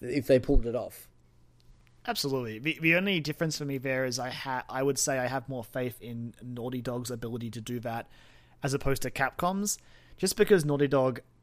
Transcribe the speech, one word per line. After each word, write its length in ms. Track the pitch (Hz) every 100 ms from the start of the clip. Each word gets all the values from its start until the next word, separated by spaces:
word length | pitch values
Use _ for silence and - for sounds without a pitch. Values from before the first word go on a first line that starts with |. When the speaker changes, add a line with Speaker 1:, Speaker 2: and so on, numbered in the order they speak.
Speaker 1:
if 260 | 123 131 123
they 120 | 131
pulled 260 | 127 135 117
it 100 | 117
off. 320 | 98 - - - _ _ - _ - - _ _ -
Speaker 2:
Absolutely. 500 | 233 143 135 117 110
The, 220 | 147 147
the 140 | 160 170
only 240 | 196 180
difference 380 | 147 - 165 -
for 60 | 143
me 120 | 135
there 280 | 135 131 131
is 120 | 123
I 140 | 123
ha-, 320 | - 139 127 -
I 140 | 131
would 160 | 139 131
say 220 | - 131
I 80 | 123
have 200 | 135 123
more 160 | 131
faith 380 | 110 131 123 -
in 320 | 117 117 117 -
Naughty 400 | 123 120 123 127
Dog's 300 | 123 123 123
ability 400 | 120 120 117 117
to 100 | 113
do 180 | 110 120
that 260 | 117 113 - - - - - -
as 100 | 139
opposed 300 | 139 139 131
to 80 | 127
Capcom's, 680 | - 135 - 175 196 208 - - - - -
just 180 | 190 -
because 300 | 202 190 147
Naughty 220 | 143 143
Dog, 340 | 139 131 117 - _